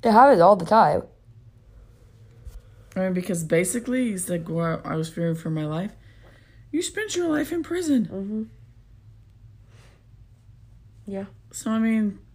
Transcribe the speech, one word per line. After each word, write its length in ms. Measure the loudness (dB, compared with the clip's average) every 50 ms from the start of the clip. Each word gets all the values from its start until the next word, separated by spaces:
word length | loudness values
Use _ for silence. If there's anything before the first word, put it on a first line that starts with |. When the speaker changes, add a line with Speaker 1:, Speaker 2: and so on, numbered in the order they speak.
Speaker 1:
It 80 | 2 6
happens 300 | 8 8 8 8 8 8
all 160 | 8 6 6
the 100 | 4 4
time. 360 | 2 4 4 4 4 2 0 -4 -8 -20 _ _ -20 -20 -20 -20 -20 _ -20 _ -20 -20 -20 -20 -20 -20 _ -20 -20 -20 -20 -20 -20 -20 -20 -20 -20 -20 -20 -20 -20 -20 -20 -20 -10 -6
Speaker 2:
I 40 | -4
mean, 100 | -2 -2 -2
because 300 | -4 -2 -4 -4 -6 -2
basically, 680 | 0 2 2 2 0 -4 -6 -6 -4 -2 -2 -2 -2
he's 180 | -4 -6 -6 -6
like, 200 | -6 -6 -6 -6
"Well, 320 | -4 -2 -2 -2 -4 -6 -6
I 120 | -6 -6
was 120 | -6 -6 -6
fearing 280 | -6 -4 -4 -4 -4
for 140 | -4 -6 -6
my 140 | -6 -4 -4
life." 280 | -6 -6 -6 -8 -8 -12 -16 -20 -20 -20 -20 -20 -20 -20 -20 -20 _ -20 -20 -20 -8
You 100 | -8 -6
spent 320 | -6 -6 -6 -8 -8 -6 -4
your 140 | -4 -2 -2
life 240 | -2 -2 -4 -4
in 100 | -6 -8
prison. 440 | -6 -6 -6 -6 -2 0 0 0 0
Speaker 1:
Mm-hmm. 360 | -2 -6 -10 -8 -8 -8 -8 -8 -10 -14 -20 -20 -20 -20 -20 -20 _ -20 -20 _ -20 -20 -20 -20 -20 -20 -20 -20 -20 -20 -20 -20 -20 -20 -20 -20 -20 -20 _ _ -20 -20 -20 -20 -20 -20 _ _ -20 -20 -20 -20 -20 -20 -20 -20 -20 -20 -20 -16
Yeah. 180 | -12 -10 -10 -10 -12 -16 -20 -20 -20
Speaker 2:
So, 180 | -18 -10 -6 -4
I 80 | -2 0
mean 400 | 0 2 2 2 0 -2 -4 -8 -18 -20